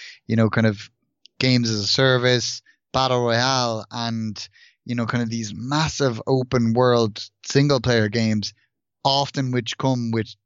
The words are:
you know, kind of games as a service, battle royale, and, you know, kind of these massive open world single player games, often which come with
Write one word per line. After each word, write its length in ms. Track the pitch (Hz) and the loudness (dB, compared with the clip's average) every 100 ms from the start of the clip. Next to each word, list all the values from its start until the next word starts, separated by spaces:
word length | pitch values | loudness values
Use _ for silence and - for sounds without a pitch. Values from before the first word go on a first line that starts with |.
| - - - | -20 -14 -2
you 100 | 113 | 2
know, 140 | 110 | 2
kind 160 | 120 110 | 2 0
of 240 | 101 - _ _ _ _ - | 0 -10 _ _ _ _ -2
games 300 | 127 123 117 | 2 2 2
as 100 | 107 | -2
a 80 | 98 | 0
service, 760 | - 135 127 123 123 - - - _ _ | 2 4 4 4 2 0 -8 -14 _ _
battle 300 | 131 131 123 | -2 0 2
royale, 640 | 120 117 131 131 120 110 98 | 2 2 2 0 0 -4 -8
and, 580 | 117 117 113 110 95 - _ _ _ | -8 -6 -4 -6 -8 -14 _ _ _
you 120 | - 120 | -8 -6
know, 100 | 117 | -2
kind 160 | 123 | -2
of 80 | 113 | -4
these 240 | 117 104 - | -6 -8 -10
massive 640 | 123 147 156 - 135 113 - | -4 -2 -2 -2 -2 -2 -2
open 480 | 131 127 123 113 | -2 0 0 2
world 560 | 117 127 120 110 107 - _ - | 4 4 4 2 -2 -14 _ -2
single 340 | 139 143 135 | 2 4 2
player 300 | 127 117 107 | 2 2 2
games, 440 | 117 110 107 - - _ _ _ _ 139 | 0 0 0 -4 -10 _ _ _ _ 0
often 460 | 139 139 143 127 | 2 0 -2 -2
which 260 | 123 120 - | -2 -4 -2
come 320 | 135 127 117 | -2 0 -2
with 220 | 113 107 - | -4 -6 -10